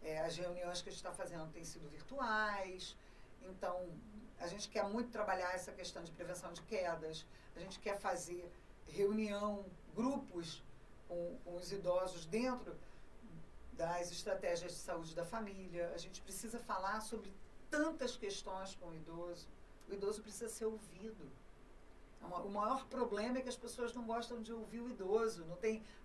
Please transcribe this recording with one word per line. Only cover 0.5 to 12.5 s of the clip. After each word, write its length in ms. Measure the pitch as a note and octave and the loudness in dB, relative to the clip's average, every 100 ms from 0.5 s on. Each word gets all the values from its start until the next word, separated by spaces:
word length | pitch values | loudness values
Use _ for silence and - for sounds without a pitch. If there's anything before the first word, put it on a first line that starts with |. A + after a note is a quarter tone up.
| F3+ F3 F3+ | 2 2 0
que 80 | - | -2
a 20 | |
gente 100 | G3 | -2
tá 120 | F3+ | -4
fazendo 360 | - F3 E3+ D#3+ | -2 -2 0 -2
têm 100 | E3+ | -4
sido 240 | E3 - D#3 | -6 -6 -6
virtuais. 1080 | C#3+ - C4 A#3+ G#3+ G#3+ G3+ F#3 F#3 - - - - - - | -6 -4 2 4 6 6 4 0 -2 -6 -8 -14 -16 -16 -12
Então, 460 | F#3 F#3 F#3 F3+ F3+ E3+ A3+ G#3 B3+ - | -10 -2 0 0 -2 -6 -10 -12 -12 -4
a 100 | F3 | -4
gente 200 | G3+ - | -2 0
quer 160 | G#3+ | 4
muito 260 | G#3 A3 A#3+ | 4 4 0
trabalhar 420 | A3 G#3+ F#3 - A3+ | 0 4 4 4 0
essa 160 | - | -2
questão 320 | F#3+ E3+ - | -6 -6 -6
de 80 | E3+ | -8
prevenção 400 | - E3+ - F3 | -6 -4 -2 -4
de 100 | E3+ | -8
quedas. 640 | - G#3 F3 E3 D#3+ D#3 - - - - | -2 2 2 2 0 -4 -8 -14 -14 -10
A 40 | |
gente 180 | F#3+ F#3 | -8 -4
quer 180 | G#3 G3+ | -2 2
fazer 540 | G3+ F3 E3+ F3 F3 - - - - | 2 2 0 -4 -6 -12 -16 -16 -8
reunião, 800 | - G3+ G#3+ G#3+ G3+ G#3 G#3 F#3+ - - - | 6 8 8 4 4 2 0 -4 -10 -8 2
grupos 680 | B3+ C#4 - F3 E3 - - - - - - | 4 4 0 -4 -4 -6 -10 -14 -14 -16 -6
com, 300 | F3 E3+ - F3 | -2 -2 -2 -6
com 100 | F3 | -6
os 160 | F3 | -2
idosos 540 | G3 F3 F3+ F#3 E3+ D#3+ | 0 6 6 6 0 2
dentro 500 | A3 B3+ | 4 4